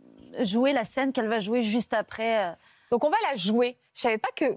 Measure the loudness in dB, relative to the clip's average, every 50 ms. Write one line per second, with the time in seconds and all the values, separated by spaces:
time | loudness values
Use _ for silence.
0 | -20 -20 -20 -20 -20 -12 -6 -4 -2 0 2 2 2 2 2 2 0 0 0 0
1 | 0 0 0 -2 -2 0 0 -2 -2 0 0 0 0 0 0 0 0 0 -2 -2
2 | -2 -4 -6 -4 -2 0 0 0 0 -2 -4 -10 _ -20 -20 _ _ _ 0 0
3 | 2 2 2 2 0 -2 -2 -2 -2 0 2 2 2 0 -2 -6 _ _ _ -4
4 | 0 0 0 0 -2 -4 -2 -2 -2 -2 0